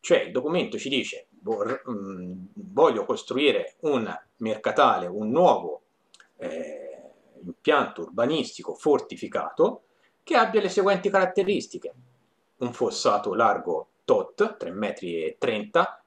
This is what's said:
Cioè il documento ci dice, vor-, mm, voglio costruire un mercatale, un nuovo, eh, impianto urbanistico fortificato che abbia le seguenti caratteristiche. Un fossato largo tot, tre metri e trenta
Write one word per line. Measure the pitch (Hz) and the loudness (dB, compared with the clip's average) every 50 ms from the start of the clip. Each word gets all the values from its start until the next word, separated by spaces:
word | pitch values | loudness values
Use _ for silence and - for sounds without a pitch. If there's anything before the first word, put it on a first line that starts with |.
Cioè | _ - 175 - | _ 4 2 2
il | - - 92 | 2 0 -4
documento | 127 135 151 165 185 139 - - 104 | -2 -2 0 -2 -2 -2 -2 -6 -8
ci | - 131 | -6 -2
dice, | 139 131 98 - - - - _ _ _ | -2 -2 -2 -4 -8 -14 -14 _ _ _
vor-, | _ 98 110 104 104 110 127 135 - - | _ -4 -2 -2 -2 -4 -4 -6 -6 -8
mm, | 120 104 98 98 98 92 90 90 90 95 92 - _ | -8 -8 -8 -10 -10 -12 -10 -12 -12 -12 -14 -16 _
voglio | - - - 98 120 156 156 120 107 95 | -16 -16 -8 2 4 4 4 4 2 -2
costruire | - - - - - - 180 151 143 110 101 87 - - _ | -2 -4 -6 -4 -6 -2 2 2 4 2 2 0 -4 -10 _
un | - 156 143 127 110 98 82 - - _ _ | -2 0 0 0 0 -4 -8 -10 -12 _ _
mercatale, | _ 117 110 107 - - 117 101 - 143 123 107 95 90 | _ -4 -4 -4 -2 -2 -2 2 4 4 4 4 2 -2
un | 87 90 104 107 107 | -4 -6 -6 -4 -2
nuovo, | 120 156 180 170 - 185 90 82 73 - _ _ _ _ _ _ _ - - _ _ | 2 4 6 6 4 4 0 -6 -10 -10 _ _ _ _ _ _ _ -20 -20 _ _
eh, | _ - - - - - - - - - - - - - - _ _ _ _ _ - 123 | _ -10 -8 -8 -8 -8 -10 -10 -12 -14 -14 -16 -16 -20 -20 _ _ _ _ _ -18 -16
impianto | - - _ _ - 151 143 120 98 - - 107 | -16 -16 _ _ 2 2 2 2 0 -4 -12 -12
urbanistico | - - - 117 127 156 160 127 - - - - - - | -10 -2 -2 0 0 0 -2 -4 -6 -10 -14 -12 -12 -12
fortificato | - - 156 147 139 - - - 87 - - - - - 82 - - 156 214 254 - _ _ _ _ _ _ _ _ _ - | -2 2 4 4 4 2 -4 -12 -10 -10 -6 -4 -4 -6 -6 0 2 2 2 2 -4 _ _ _ _ _ _ _ _ _ 2
che | 330 | 4
abbia | 254 240 - - 220 | 4 4 4 2 0
le | 202 - | 0 2
seguenti | - - 190 196 196 185 185 202 | 0 2 2 4 2 2 0 2
caratteristiche. | 202 196 185 185 185 - 190 185 208 151 - - - - - - - - - _ _ _ _ _ _ _ _ _ _ _ | 2 4 2 2 0 -2 0 0 0 -2 -4 -6 -14 -12 -12 -12 -14 -14 -20 _ _ _ _ _ _ _ _ _ _ _
Un | 123 123 117 | -8 -6 -2
fossato | - 127 107 - - - 131 104 101 - 107 92 | -2 -2 -2 -2 2 2 2 2 2 0 -2 0
largo | 90 117 104 101 95 - - 85 78 - _ _ _ _ | 2 4 2 2 2 -2 -4 -4 -4 -6 _ _ _ _
tot, | - 127 104 95 - - - 202 226 226 - | 2 2 2 2 -2 0 0 0 0 0 -8
tre | - - | -10 -10
metri | 92 98 107 98 - - - 87 85 82 80 | -6 -6 -4 -4 -6 -6 -8 -6 -6 -4 -4
e | 80 - _ | -4 -4 _
trenta | - 123 110 107 104 107 _ 170 147 143 - - _ | -2 -2 -2 -2 -6 0 _ 2 2 2 -2 -12 _